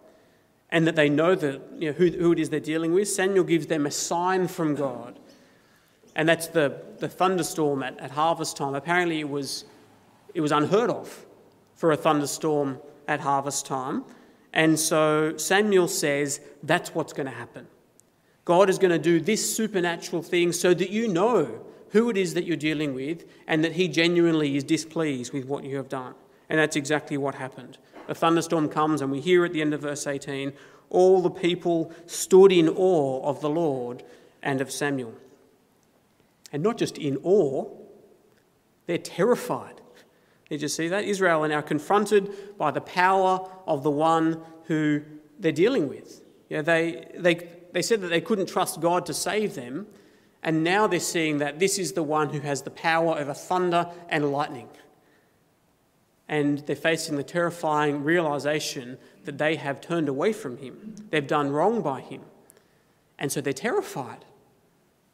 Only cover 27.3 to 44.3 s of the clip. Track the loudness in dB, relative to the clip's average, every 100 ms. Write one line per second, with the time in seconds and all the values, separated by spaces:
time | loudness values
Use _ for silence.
27.3 | -6 -12 -14 -18 -20 _ -18 -12 0 2
28.3 | 2 2 0 0 0 0 0 -2 -2 4
29.3 | 4 4 0 -2 -2 -4 -6 -6 -6 -6
30.3 | -6 -6 -10 -18 -20 _ 4 6 6 4
31.3 | 0 0 0 0 0 -2 -10 -12 -10 6
32.3 | 10 10 8 4 4 4 4 2 0 -2
33.3 | -2 -2 0 0 -2 -6 -10 -16 -20 -20
34.3 | _ -4 -2 -4 -4 -2 -2 -6 -14 -20
35.3 | _ _ _ _ _ _ _ _ _ _
36.3 | _ -10 -2 -2 0 -4 -2 -4 -2 2
37.3 | 4 4 -2 -6 -14 -20 -20 -20 _ _
38.3 | _ _ _ _ _ -6 -6 -4 0 2
39.3 | 2 -2 -6 -8 -18 -20 -20 _ _ _
40.3 | _ _ -6 -4 -4 -2 -2 -2 0 2
41.3 | 2 2 -2 -2 -4 2 2 4 2 2
42.3 | -6 -16 -4 -2 -2 -2 2 4 4 4
43.3 | 2 -2 -10 -4 -2 0 2 4 4 2